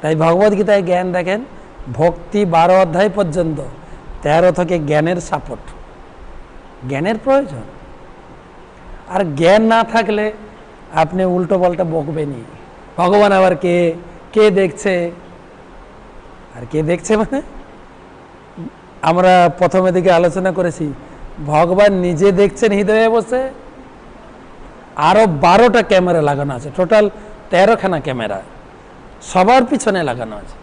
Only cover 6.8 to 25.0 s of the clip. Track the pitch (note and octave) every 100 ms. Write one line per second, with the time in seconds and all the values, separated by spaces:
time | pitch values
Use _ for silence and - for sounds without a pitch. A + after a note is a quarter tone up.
6.8 | B2 C3+ F3 A3 C4 C4+ C#4 C#3 G#2+ -
7.8 | - - - - - - - - - -
8.8 | - - - F#3 F#3+ C#3+ E3 G#3 A3 A3+
9.8 | A3+ A3+ G#3+ G#3 G#3+ G#3+ - - - -
10.8 | - D#3+ D#3+ F#3 F#3 F3+ F3 F#3+ F3+ E3+
11.8 | F3 D#3+ D3 D#3 D3 C3 A2 - - -
12.8 | - - F3+ G3+ G#3 F#3+ F#3+ F3+ F3+ F3
13.8 | F3 E3+ - - - G#3+ G#3+ G3 F#3+ -
14.8 | G3+ F3+ E3+ F3 - - - - - -
15.8 | - - - - - - - - A#2 D#3
16.8 | D#3 F3 - G#3+ A3 C#4 C#4+ - - -
17.8 | - - - - - - - - F3+ -
18.8 | - - D#3+ E3+ F#3 F#3 F3 - F3 F#3
19.8 | F#3 F3+ F3+ E3+ F3 F3+ F#3+ F3+ F3 -
20.8 | D3+ C3 - - - - D3 D3+ E3+ F#3
21.8 | G#3 G3 F3+ E3 G3 F#3 G3+ - A3+ G3+
22.8 | G3+ G#3+ A3+ A#3 A3+ B3+ C4 C4+ - -
23.8 | - - - - - - - - - -
24.8 | - -